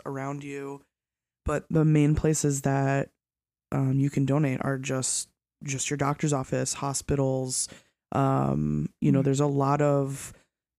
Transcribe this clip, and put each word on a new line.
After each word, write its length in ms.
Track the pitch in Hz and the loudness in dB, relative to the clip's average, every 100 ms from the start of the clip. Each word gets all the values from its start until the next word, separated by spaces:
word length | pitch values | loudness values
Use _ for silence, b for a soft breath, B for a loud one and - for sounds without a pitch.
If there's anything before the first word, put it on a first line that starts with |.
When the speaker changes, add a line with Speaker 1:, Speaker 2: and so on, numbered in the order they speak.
| - | -8
Speaker 1:
around 380 | 135 135 143 | -8 -8 -8
you, 380 | 143 139 139 143 _ _ _ _ _ _ - | -10 -10 -12 -14 _ _ _ _ _ _ -4
but 200 | 147 - | -2 0
the 160 | 160 156 | 2 4
main 300 | 151 147 151 | 6 4 4
places 480 | 160 156 147 139 | 2 2 0 0
that, 480 | 139 139 135 139 - _ _ _ _ _ _ | 0 0 2 0 -2 _ _ _ _ _ _
um, 280 | 143 135 135 | -2 0 2
you 100 | 139 | 2
can 160 | 139 135 | 2 2
donate 340 | 139 147 127 | 2 2 0
are 140 | - 135 | -2 -4
just, 520 | 135 131 127 - - _ _ _ | -4 -4 -4 -4 -6 _ _ _
just 260 | 143 135 - | -8 -6 -4
your 80 | 143 | -2
doctor's 360 | 143 147 156 | -2 0 0
office, 400 | 143 131 127 131 - | 0 -2 -2 -2 -4
hospitals. 920 | 143 135 - 143 135 131 131 127 - B B B _ | -4 -4 -2 0 0 0 -2 -4 -6 B B B _
Um, 800 | - 135 135 135 143 151 151 151 _ | 0 2 2 2 0 0 0 -2 _
you 100 | - | 2
know, 80 | 135 | 4
Speaker 2:
Mm. 40 | 135 | 2
Speaker 1:
there's 140 | 135 | 2
a 80 | 147 | 2
lot 340 | 139 135 143 | 0 0 2
of 520 | 147 143 139 135 - - b _ _ | 2 2 0 -6 -12 -18 b _ _